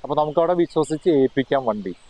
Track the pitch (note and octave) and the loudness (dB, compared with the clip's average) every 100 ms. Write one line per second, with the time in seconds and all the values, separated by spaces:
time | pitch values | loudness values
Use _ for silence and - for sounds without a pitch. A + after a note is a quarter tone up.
0 | C3+ D3 D3+ D3 E3 F3+ E3+ D#3+ D3 D#3 | -4 -2 0 0 0 0 0 0 -2 -2
1 | F#3 D3 C3 - B2+ C#3 A#2+ G#2+ F#2 F2 | 2 4 2 0 -2 -2 0 -4 -6 -12